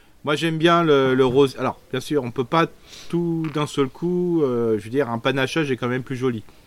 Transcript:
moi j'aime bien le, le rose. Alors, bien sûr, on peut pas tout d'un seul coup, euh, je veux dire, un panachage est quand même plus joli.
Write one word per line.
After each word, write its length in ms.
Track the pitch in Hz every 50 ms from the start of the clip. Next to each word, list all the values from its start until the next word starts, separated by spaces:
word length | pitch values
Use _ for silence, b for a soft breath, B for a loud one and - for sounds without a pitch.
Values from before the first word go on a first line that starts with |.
| b b b b -
moi 120 | 135 156
j'aime 220 | 143 156 165 160 160
bien 260 | 156 170 170 170 170
le, 300 | 156 143 139 135 131 131
le 100 | 131 131
rose. 300 | 127 120 135 143 131 - -
Alors, 200 | 127 123 - - - -
bien 80 | - 127
sûr, 240 | - - 151 143 127
on 80 | 117
peut 120 | 110 - 131
pas 240 | - - 165 165 156 - - B B B B B B
tout 360 | - 170 175 170 165 165 160 156 139
d'un 140 | 151 147 139
seul 200 | - - 139 131
coup, 540 | - - 170 175 180 180 180 180 170 165 147
euh, 340 | 131 123 117 117 113 110 107
je 40 | 104
veux 60 | 110
dire, 200 | 117 139 139 117
un 100 | 117 117
panachage 500 | - 135 127 139 131 127 - 165 156 139
est 60 | 131 117
quand 100 | 127 120
même 140 | 123 127 123
plus 120 | - 135
joli. 280 | 117 127 131 120 107 - - b b b